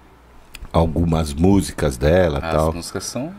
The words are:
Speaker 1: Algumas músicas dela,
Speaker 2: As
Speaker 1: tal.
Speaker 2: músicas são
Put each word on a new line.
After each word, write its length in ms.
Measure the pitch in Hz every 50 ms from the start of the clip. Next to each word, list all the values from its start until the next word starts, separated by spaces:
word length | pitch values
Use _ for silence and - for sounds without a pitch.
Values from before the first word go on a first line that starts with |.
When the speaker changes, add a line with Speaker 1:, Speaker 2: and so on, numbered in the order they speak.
| - - - - _ - - - - - - - - - -
Speaker 1:
Algumas 580 | 85 82 80 73 82 85 82 80 80 80 73
músicas 640 | 71 76 85 98 101 98 85 - - - 78 73 64
dela, 440 | 60 67 76 85 92 90 80 71 69
Speaker 2:
As 120 | 80 82
Speaker 1:
tal. 220 | 78 78 78 80 80
Speaker 2:
músicas 300 | 87 82 - - 98 -
são 280 | - - 120 139 175 196